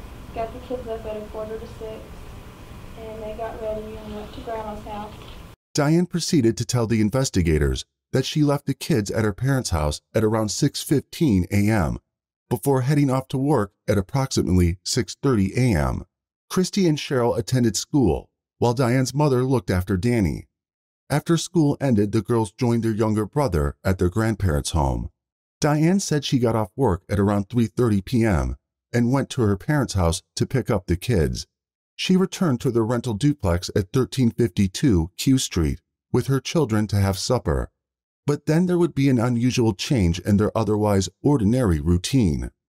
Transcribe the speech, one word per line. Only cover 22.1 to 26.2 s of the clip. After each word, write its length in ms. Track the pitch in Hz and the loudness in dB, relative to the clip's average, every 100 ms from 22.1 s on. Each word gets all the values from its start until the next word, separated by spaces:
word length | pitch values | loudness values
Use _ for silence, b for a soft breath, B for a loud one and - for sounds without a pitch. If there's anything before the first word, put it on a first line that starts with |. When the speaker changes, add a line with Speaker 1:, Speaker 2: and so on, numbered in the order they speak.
Speaker 2:
the 100 | 110 | 0
girls 300 | 101 117 110 | 0 0 -2
joined 300 | - 120 117 | -2 0 2
their 100 | 113 | 0
younger 340 | 107 110 107 104 | 0 0 0 -2
brother 500 | 147 131 82 71 - | -2 0 0 -2 -2
at 140 | 95 92 | -2 0
their 100 | 87 | 0
grandparents' 600 | 110 110 107 95 73 - | 0 -2 0 0 0 -2
home. 400 | 80 69 60 58 _ _ _ _ - | 0 0 -2 -6 _ _ _ _ -4
Diane 400 | 151 151 160 196 | 0 2 4 2
said 240 | - 151 | 0 -2